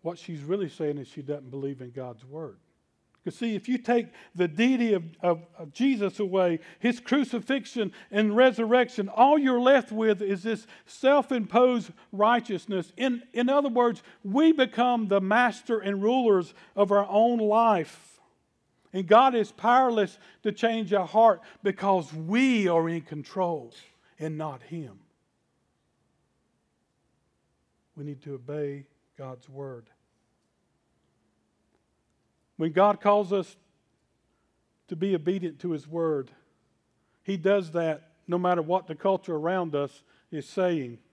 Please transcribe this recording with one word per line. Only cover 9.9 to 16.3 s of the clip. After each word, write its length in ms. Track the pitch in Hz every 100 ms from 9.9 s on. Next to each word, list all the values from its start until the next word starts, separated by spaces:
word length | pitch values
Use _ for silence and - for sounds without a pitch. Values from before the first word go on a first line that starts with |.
with 300 | 220 220 208
is 220 | 202 196
this 240 | 202 214 - -
self-imposed 1040 | _ - 262 285 - 254 202 226 254 247 - - _
righteousness. 800 | 190 208 240 233 190 - 190 165 -
In, 240 | 262 240 -
in 160 | 226 247
other 220 | 277 285
words, 320 | 240 240 226 - -
we 300 | 202 226 320
become 560 | 311 254 - 247 240 214
the 140 | 202
master 560 | 190 214 247 - - 226
and 240 | 196 202
rulers 500 | 208 254 233